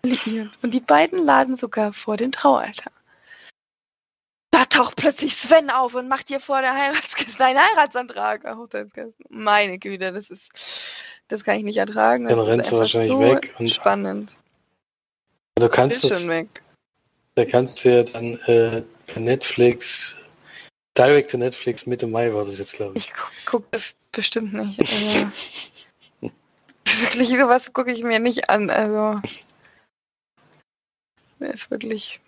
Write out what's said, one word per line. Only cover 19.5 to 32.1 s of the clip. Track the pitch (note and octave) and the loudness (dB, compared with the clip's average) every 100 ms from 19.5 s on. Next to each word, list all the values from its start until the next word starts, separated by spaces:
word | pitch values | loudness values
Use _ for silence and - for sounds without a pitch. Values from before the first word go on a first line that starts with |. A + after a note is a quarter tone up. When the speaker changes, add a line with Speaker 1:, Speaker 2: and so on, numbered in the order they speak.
| - A#2+ A#2+ - - - - - _ _ - - _ _ - | 4 4 4 0 0 0 -6 -20 _ _ -20 -20 _ _ 4
Speaker 2:
direct | B2+ D3 C#3 | 6 6 4
to | B2+ | -4
Netflix, | B2 B2 - A2+ - | -4 -4 -6 -6 -6
Mitte | B2 A#2 | -6 -4
Mai | A2+ A#2+ | -2 -2
war | G#2+ G2+ | -2 -6
das | G2 | -8
jetzt, | G2 - | -10 -8
glaub | G2+ G2 | -8 -8
ich. | - | -10
Speaker 1:
Ich | |
gu-, | - - - - | -10 -12 -12 -4
guck | A#3 G3+ | -6 -4
das | F#3 - - _ | -8 -10 -14 _
bestimmt | - G#3 - A3 | -6 -4 -4 -6
nicht, | G#3 G#3+ G3 | -8 -8 -4
aber | - A3 G#3 G#3+ G#3 - - - - - - _ - _ | -2 0 2 0 0 -6 -10 -10 -14 -16 -20 _ -20 _
Speaker 2:
<laughs> | - _ _ _ _ _ - G#3+ | -14 _ _ _ _ _ 0 0
Speaker 1:
wirklich, | A#3 A#3 B3 | 0 0 2
sowas | B3+ C4 B3+ - | 4 4 4 2
gucke | - B3 | -6 -4
ich | A#3+ | -4
mir | A#3 A3 | -2 0
nicht | A#3 A#3 - | 0 -2 0
an, | G#3+ G#3 | 0 2
also. | - G#3+ G#3+ G#3+ G#3+ G3+ - - _ _ _ _ _ _ _ _ _ _ _ _ _ _ _ _ _ _ _ | 0 0 0 -2 -2 -8 -12 -16 _ _ _ _ _ _ _ _ _ _ _ _ _ _ _ _ _ _ _
Das | C#4 | -12
ist | G#3+ - | -10 -10
wirklich | - A3+ A3 - | -10 -8 -10 -10